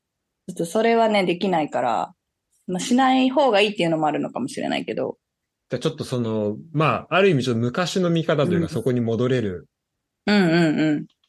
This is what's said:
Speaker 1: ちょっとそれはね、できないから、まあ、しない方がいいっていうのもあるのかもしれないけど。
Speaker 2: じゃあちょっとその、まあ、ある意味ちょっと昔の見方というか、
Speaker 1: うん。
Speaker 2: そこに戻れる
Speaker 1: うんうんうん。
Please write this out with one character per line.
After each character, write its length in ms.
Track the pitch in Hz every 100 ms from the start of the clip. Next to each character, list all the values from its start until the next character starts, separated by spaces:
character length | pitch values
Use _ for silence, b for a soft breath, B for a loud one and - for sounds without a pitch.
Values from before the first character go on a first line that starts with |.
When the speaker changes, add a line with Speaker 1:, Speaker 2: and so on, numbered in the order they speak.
| _ _ _ _ -
Speaker 1:
ち 40 |
ょ 0 |
っ 40 | -
と 80 |
そ 180 | 170 226
れ 140 | 226 226
は 120 | 226
ね、 160 | 208
で 120 | 185 175
き 140 | 196
な 100 | 170
い 80 | 143
か 140 | 123
ら、 320 | 123 101 - - _ _ _ _ -
ま 120 | 180
あ、 20 |
し 160 | - 247
な 180 | 262
い 160 | 262 262
方 200 | 262 269
が 100 | 202
い 80 | 208
い 40 |
っ 40 | 208
て 60 |
い 40 | 170
う 40 |
の 80 | 160
も 80 | 156
あ 40 |
る 100 | 147
の 100 | 143
か 100 | -
も 80 | 123
し 100 | -
れ 80 | 69
な 80 | 71
い 60 |
け 100 | 85
ど。 240 | 110 123 - _ _ _ _ -
Speaker 2:
じ 80 | 123
ゃ 20 |
あ 20 |
ち 80 | 160
ょ 20 |
っ 60 | 151
と 80 |
そ 160 | 110 123
の、 360 | 113 110 104 113 -
ま 340 | 147 151 104 -
あ、 40 |
あ 60 | 170
る 80 | 196
意 60 |
味 100 | 143
ち 60 | 127
ょ 20 |
っ 20 | 113
と 40 |
昔 400 | 120 151 175 190
の 100 | 175
見 140 | 165
方 220 | 160 151 143
と 60 |
い 40 | 175
う 40 |
か、 40 |
Speaker 1:
う 20 | 160
ん。 20 |
Speaker 2:
そ 120 | 156
こ 80 | 131
に 100 | 123
戻 280 | 117 113 123
れ 140 | 131
る 260 | 104 87 - _ _ _ _ _ -
Speaker 1:
う 60 |
ん 40 | 208
う 360 | 175 165 165
ん 80 | 143
う 140 | 156 147
ん。 100 | - _